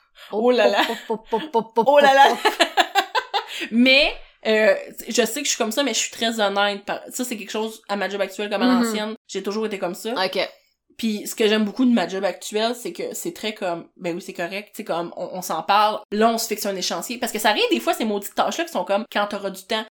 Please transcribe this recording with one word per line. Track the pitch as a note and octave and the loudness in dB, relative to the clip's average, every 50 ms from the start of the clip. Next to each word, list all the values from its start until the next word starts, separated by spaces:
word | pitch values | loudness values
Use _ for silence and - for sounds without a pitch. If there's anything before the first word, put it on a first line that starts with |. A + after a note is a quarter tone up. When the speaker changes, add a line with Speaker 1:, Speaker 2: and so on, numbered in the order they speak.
| _ _ _ - - - | _ _ _ -20 -14 -8
Speaker 1:
Oh. | G3 G#3+ A#3+ | -4 0 2
Speaker 2:
Oh | B3 | 4
là | B3 A3+ G#3 G3+ | 4 6 4 4
là. | G3+ A3 A3 A#3 | 4 2 0 0
Speaker 1:
Oh, | A3+ - - - | -2 -8 -6 -8
oh, | A3+ G#3+ - - | -8 -6 -6 -4
oh, | A3+ A3 | -4 -4
oh, | D#4 D#4 - | -2 0 -2
oh, | A3+ G3 - - | -2 -2 0 0
oh, | A#3+ A3 | 2 4
Speaker 2:
Oh | C4 D4 C#4+ | 6 6 8
là | C#4+ C4+ C4+ | 8 8 10
là. » | C4+ C4+ - A#3+ - - | 8 8 8 6 4 0
Speaker 1:
oh. | G#4 - - E4 - - - - - - G4 | 0 2 2 0 2 2 0 0 2 2 0
Speaker 2:
<laughs> | G4 - - B4 - - - - - - - - E4+ A#3+ | 0 0 -2 -4 -4 -2 -6 -6 -6 -6 -10 -10 -6 0
Mais... | A3 A#3 B3 C4 C4 C#4 D4+ F4+ - - - - _ _ - | 4 4 6 8 6 6 4 2 -2 -6 -14 -20 _ _ -2
Euh, | A3 A3 G#3+ A3 G3+ G3 - - - - - - - | 0 2 4 4 4 4 2 -2 -10 -14 -14 -10 -4
je | A3+ - A3+ | 0 0 0
sais | A3 - D4 | 0 0 -4
que | C#4+ | -4
je | - | -4
suis | - - | -2 -2
comme | A#3 A3 | -2 -2
ça, | A3 C#4+ | 0 -2
mais | C#4 B3 A3 | -2 0 -2
je | - | -2
suis | - - | -4 -4
très | - - A#3 A3+ A#3 A3 | -4 -4 -4 -2 0 0
honnête. | G#3 G3 G3+ G3+ G3+ G3+ G3+ G3+ G3+ | 0 0 2 2 0 0 0 -4 -6
Par, | - E3+ - - - | -8 -8 -8 -8 -10
ça, | - - B3 | -8 -8 -8
c'est | B3 A#3+ | -6 -8
quelque | G#3 - - | -10 -10 -8
chose | - A3 A3 A3 A3 - _ - | -6 -4 -4 -6 -8 -10 _ -6
à | G3+ | -4
ma | G3+ F#3 F#3+ | -4 -4 -4
job | G3+ G3+ | -2 -2
actuelle | F#3+ G3 - - G#3 G#3 | -4 -4 -4 -6 -6 -4
comme | G#3+ G3+ | -2 0
à | B3 | 2
Speaker 1:
Mhm. | B3+ B3 A#3+ A#3+ | 4 4 4 2
Speaker 2:
l'ancienne. | A3+ G#3+ G#3+ G#3+ A3 A3 - _ | 0 0 -4 -4 -6 -8 -12 _
J'ai | - - F#3+ | -10 -8 -6
toujours | F#3+ G#3 G3+ A3 A3 | -4 -4 -4 -2 -4
été | G#3 G#3 F#3+ | -4 -4 -4
comme | F#3+ F3 F3 | -6 -6 -6
ça. | - - A3 A#3 F3+ F#3+ | -6 -6 -6 -2 -2 -2
Speaker 1:
OK. | F#3 F#3 F#3+ D#3+ - - _ _ _ _ _ _ _ _ | -2 -2 -2 -4 -4 -6 _ _ _ _ _ _ _ _
Speaker 2:
Puis | - - A3 G#3 G3+ - - | -4 -4 -2 -2 -4 -6 -8
ce | - | -2
que | - A3 | 0 2
j'aime | G3+ A3 A3 A3 | 2 4 2 0
beaucoup | G3+ G3 - C4 | 0 0 2 2
de | B3 | 4
ma | A#3 G#3+ F3 E3+ | 4 2 2 0
job | F#3 F#3+ G3+ | -4 -2 -2
actuelle, | F#3 F3+ - - - G#3+ G#3 A3 A#3 B3 | -2 -4 -4 -8 -6 -2 -2 -2 -2 -2
c'est | A#3+ - F3+ | -4 -8 -10
que | E3+ - F3 - - | -8 -8 -8 -8 -8
c'est | - - F3 | -6 -8 -8
très | E3+ - - G#3+ G#3+ | -8 -6 -8 -8 -6
comme, « | - G#3 F3+ E3+ E3+ - - _ | -4 -4 -4 -4 -6 -10 -16 _
Ben | - F#3 F3 E3 | -8 -6 -6 -6
oui, | F3+ | -6
c'est | - - | -8 -10
correct. » | F3+ - F3 E3+ F#3+ G3+ G#3 - - | -8 -8 -6 -6 -6 -10 -10 -12 -14
Tu | - | -12
sais, | G#3 | -6
comme, | - E3+ E3 E3+ F3 - | -4 -4 -4 -4 -6 -8
on, | - F3+ - | -10 -10 -8
on | - F#3 | -8 -10
s'en | F3 - F3+ D#3+ | -6 -6 -6 -4
parle. | E3 - G3 G#3+ G#3 G#3+ G#3 - - - | 0 2 4 4 4 4 0 -2 -6 -4
Là, | G3 G#3 A3 A#3 | 2 4 4 4
on | A3+ A3 | 4 2
se | - - | -2 -4
fixe | G#3+ G#3 - | -4 -4 -4
un | G3+ G3 | -4 -4
échéancier. | F3+ F#3 - G3 E3+ - - A#3+ A#3+ | -4 -4 -4 -4 -4 -6 -8 -6 -6
Parce | A#3+ A3+ | -6 -4
que | - G#3 | -2 2
ça | - A3 | 2 2
arrive | G#3 D#4+ A#4 B4 | 4 4 2 2
des | F#4 - | 2 0
fois, | - E4 F4+ | 0 -2 -2
ces | - B3+ | 0 0
maudites | A3 G#3 G3+ G3+ - - | -2 -2 -4 -6 -6 -2
tâches-là | - - - A3 - E4+ | -2 0 0 0 -4 -4
qui | E4 | -4
sont | - G#3+ E3+ | -4 -4 -2
comme, « | - G3 G#3 A3 - | 0 0 -2 -2 -2
Quand | - G#3+ G#3 | -2 -2 -2
t'auras | G#3 G#3+ G3 G3 G3 | -2 -4 -6 -6 -8
du | F#3 - - | -8 -8 -6
temps | - A3 A3 A#3 - _ | -4 -4 -4 -4 -8 _